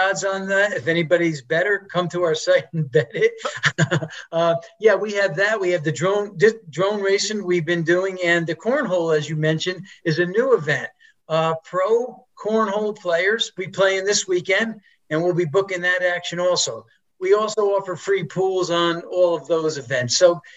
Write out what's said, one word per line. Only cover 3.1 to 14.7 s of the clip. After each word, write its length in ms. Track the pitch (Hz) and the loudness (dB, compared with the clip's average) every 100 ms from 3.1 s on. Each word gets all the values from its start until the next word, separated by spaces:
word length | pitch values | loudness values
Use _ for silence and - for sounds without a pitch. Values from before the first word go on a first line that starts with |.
it. 180 | - 220 - - - - - | 0 0 0 -10 -2 -2 0
<laughs> 320 | 160 175 160 - - | 0 0 -4 -12 -6
Uh, 260 | 165 170 165 - - | 0 0 0 -4 2
yeah, 160 | 214 | 4
we 200 | 190 214 | 4 0
have 200 | 202 196 156 | 0 0 0
that. 220 | 202 220 | 0 0
We 120 | 180 | 0
have 120 | 175 | 0
the 100 | 156 | -2
drone, 440 | 135 180 208 202 175 | -2 0 0 -2 2
di-, 160 | 214 220 165 | 2 2 -6
drone 320 | 143 196 208 | -4 -2 0
racing 420 | 196 202 202 214 | 0 0 0 -4
we've 220 | 180 180 | -2 -2
been 200 | 160 170 | 0 -2
doing, 340 | 160 175 190 185 | 0 0 0 -2
and 240 | 175 170 165 | 0 0 0
the 80 | |
cornhole, 640 | 165 220 285 226 180 165 151 | -4 -2 -2 0 0 2 0
as 140 | 143 | 0
you 60 | 156 | -2
mentioned, 500 | 156 156 185 185 - - | 0 0 -2 -8 -10 -8
is 140 | 170 156 | -2 0
a 80 | 175 | 0
new 260 | 202 269 | 0 2
event. 380 | 220 151 135 117 _ _ _ - | 2 0 -4 -6 _ _ _ -4
Uh, 280 | 160 160 165 | 0 0 -2
pro 640 | - 180 190 233 247 220 _ - | -4 -2 2 0 -2 -10 _ -10
cornhole 580 | 208 220 214 202 214 208 | -2 0 0 -2 -4 -6
players, 540 | 180 170 190 233 - - | -2 0 0 0 -2 -8
we 100 | 190 | -6
play 300 | 190 190 190 | 0 2 2
in 80 | |
this 240 | 190 202 - | 0 0 0
weekend, 520 | 180 180 190 226 | -2 0 0 -2